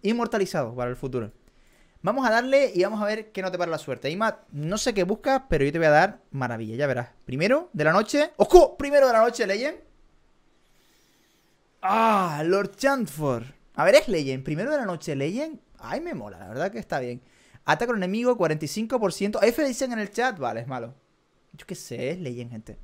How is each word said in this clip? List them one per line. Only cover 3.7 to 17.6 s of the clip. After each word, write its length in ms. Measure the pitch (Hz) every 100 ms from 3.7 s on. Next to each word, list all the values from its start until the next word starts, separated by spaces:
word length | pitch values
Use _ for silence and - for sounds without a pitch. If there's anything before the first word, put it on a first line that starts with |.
la 80 | 156
suerte. 320 | - 123 139
Ima, 300 | 175 220 - _
no 260 | 143 151 214
sé 160 | -
qué 100 | 202
buscas, 380 | 175 214 - 269 -
pero 160 | 156 139
yo 60 |
te 80 | 165
voy 80 | 160
a 40 |
dar 300 | 147 190 - _
maravilla, 460 | 139 123 113 110 117
ya 120 | 143
verás. 220 | 123 117 _ -
Primero 440 | 127 185 277 349
de 100 | 156
la 80 | 151
noche, 400 | 180 214 285 302 -
¡ojo! 400 | - 359 311 -
Primero 300 | 285 285 262
de 60 |
la 80 | 226
noche, 260 | 233 240 208
Legend. 300 | 202 269 339 _ _ _ _ _ _ _ _ _ _ _ _ _ _ _ _ _ _ _ _
Ah, 600 | 185 214 226 208 180 143 160
Lord 300 | 185 202 -
Chantford. 720 | 269 277 202 151 147 120 120 - _
A 100 | -
ver, 120 | 165 269
es 120 | 294
Legend, 360 | 180 135 131
primero 280 | 135 151 233
de 60 | 302
la 80 | 220
noche, 300 | 170 - 135
Legend. 440 | 143 220 320 302 _ -
Ay, 220 | 113 190
me 120 | 349
mola, 240 | 233 104 87
la 100 | 95
verdad 240 | 117 180
que 80 | 226
está 200 | - 147
bien. 220 | 123 123 _ _ _ -